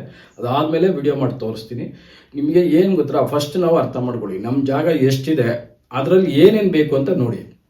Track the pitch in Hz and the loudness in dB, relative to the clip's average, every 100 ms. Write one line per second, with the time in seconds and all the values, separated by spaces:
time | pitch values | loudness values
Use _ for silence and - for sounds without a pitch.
0 | - - - - - 139 156 160 185 160 | -12 -20 -20 -10 -4 -2 0 2 0 2
1 | 143 135 160 - 110 104 - 117 - - | -2 0 -2 -4 -8 -10 -12 -12 -12 -14
2 | - - _ 143 147 175 175 156 196 180 | -20 -20 _ -6 0 2 4 2 2 0
3 | 131 147 131 147 143 185 165 160 123 131 | 0 -2 -2 -2 -4 -2 2 2 0 -4
4 | 123 117 101 92 110 135 135 135 160 147 | -6 -6 -8 -8 -4 -2 0 0 0 2
5 | 131 131 - 156 113 120 - _ _ 127 | 2 0 0 0 0 -4 -8 _ _ -6
6 | 139 185 180 139 190 220 196 156 147 135 | 2 2 4 6 6 6 2 2 2 0
7 | 135 123 120 - - _ _ | 0 -2 -2 -4 -12 _ _